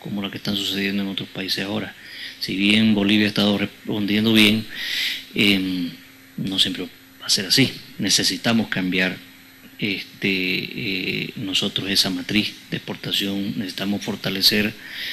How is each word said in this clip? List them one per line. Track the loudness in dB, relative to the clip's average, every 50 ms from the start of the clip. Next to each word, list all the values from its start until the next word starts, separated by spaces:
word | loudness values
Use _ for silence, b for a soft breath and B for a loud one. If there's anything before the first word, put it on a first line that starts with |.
como | -10 -6 -6 -4
las | -6 -6
que | -8
están | -6 -4 -4 -2
sucediendo | -2 -2 -2 -2 0 0 0 0 0 -2
en | -2
otros | -4 -6 -8 -8
países | -8 -8 -4 -4 -2 -4 -2
ahora. | -2 -2 -4 -4 -6 -10 B B B B B B B B B
Si | -6 -4 -2
bien | 2 4 4 6 6 6 6 6
Bolivia | 4 4 4 4 4 4
ha | 2
estado | 2 2 4 4 4
respondiendo | 2 0 -4 -6 -12 -8 -6 -4 -2 0 2 2 2 4 6 6
bien, | 8 8 8 6 4 0 B B B B B B B B B B B B B -2
em, | 2 4 4 4 4 2 0 0 -2 -2 -4 -6 -10 -18 -20 -20 -20 -20 -14 -8
no | -6 -4 -2 0 0
siempre | 0 0 0 -4 -6 -8 -10 -18 -20 -20 -20 -14 -4
va |
a | -2
ser | -2 -2 0
así. | 2 4 4 4 2 0 -8 -14 -16 -8 -4
Necesitamos | 0 2 2 2 2 2 0 0 0 2 4 4 2 2
cambiar, | 0 -2 0 0 2 2 0 0 -2 -6 -12 -18 -20 -20 -20 -20 -20 -20 -20 -20 -10 -6
este, | -4 -4 -2 -4 -6 -12 -12 -4 -2 0
eh, | 0 0 0 -2 -2 -2 -4 -6 -8 -6 -6 -4 -4 -4 -4 -4 -4 -4 -6 -6 -8
nosotros | -6 -6 -2 -2 -2 -2 0 -2 -2 -2 0
esa | 0 0 2 0
matriz | 0 -4 -4 0 0 0 0 0 -4 -10 -10 -6
de | -6
exportación, | -6 -6 -8 -10 -8 -6 -4 -2 -2 -2 -2 -2 -4 -4 -4 -4
necesitamos | -4 -6 -6 -6 -4 -2 -2 -2 -2 -2
fortalecer, | -6 -6 -4 -4 -4 -2 2 2 4 4 4 2 0 -2 B B B B B B B